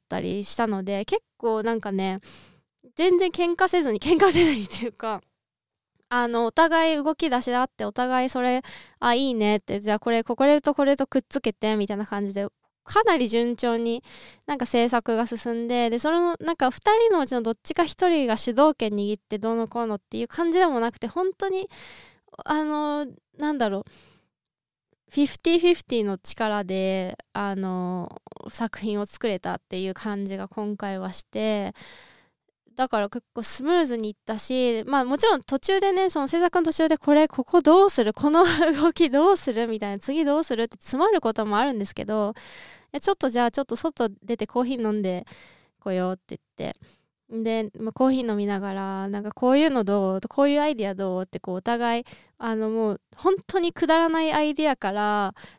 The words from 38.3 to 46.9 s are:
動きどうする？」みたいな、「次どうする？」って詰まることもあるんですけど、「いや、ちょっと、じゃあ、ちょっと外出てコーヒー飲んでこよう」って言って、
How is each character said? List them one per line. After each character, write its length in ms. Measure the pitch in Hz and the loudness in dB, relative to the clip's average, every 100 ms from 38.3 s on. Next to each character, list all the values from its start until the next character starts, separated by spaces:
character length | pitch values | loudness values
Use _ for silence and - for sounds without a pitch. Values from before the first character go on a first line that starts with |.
| 311 349 330 320 285 | 6 4 4 2 4
動 160 | 320 | 2
き 180 | - 330 | 4 2
ど 220 | 269 339 | 4 4
う 40 | 392 | 4
す 140 | - | 0
る？」 140 | 220 233 | -2 -2
み 100 | 220 | -4
た 80 | 208 | -6
い 40 | |
な、 80 | 196 | -8
「次 260 | - 285 294 | -4 0 2
ど 140 | 294 | 2
う 40 | |
す 100 | 330 226 | 0 -2
る？」 80 | |
っ 40 | 233 | -4
て 100 | - | -6
詰 220 | - 254 | -6 0
ま 100 | 370 | 4
る 120 | 392 | 4
こ 120 | 226 | 2
と 120 | 226 214 | -2 0
も 120 | 208 | 0
あ 60 | |
る 100 | 269 | 0
ん 60 | 240 | -2
で 60 | 202 | -6
す 100 | - | -8
け 80 | |
ど、 300 | 208 214 202 233 - - - - _ | -4 -2 -2 -4 -16 -20 -20 -20 _
「い 40 | 285 | -6
や、 20 | |
ち 100 | - | -2
ょ 40 | |
っ 40 | 392 | 0
と、 120 | 262 | 0
じ 100 | 233 | 0
ゃ 60 | 240 | 0
あ、 60 | |
ち 80 | 254 | 0
ょ 40 | |
っ 20 | 269 | -4
と 120 | 240 | -4
外 320 | 330 - 226 196 | -4 -2 -4 -4
出 120 | 196 233 | -8 -6
て 100 | 214 | -4
コ 160 | - | -2
ー 20 | 247 | -2
ヒ 100 | 254 | -2
ー 60 | |
飲 100 | 220 | -2
ん 100 | 214 | -2
で 240 | 190 180 - - - _ _ _ | -2 -4 -8 -18 -20 _ _ _
こ 140 | - | -6
よ 180 | 185 180 | -2 -2
う」 20 | 185 | -4
っ 20 | |
て 220 | - - _ - | -10 -16 _ -12
言 120 | - | -12
っ 40 | |
て、 60 | - - | -12 -18